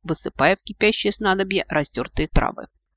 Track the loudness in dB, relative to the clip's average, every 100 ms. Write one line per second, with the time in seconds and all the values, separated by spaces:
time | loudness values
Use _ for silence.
0 | -4 -6 -4 0 2 2 -4 0 0 0
1 | -2 -2 0 0 0 -2 -2 -2 -2 -6
2 | -6 -4 0 2 0 -2 -12 _ _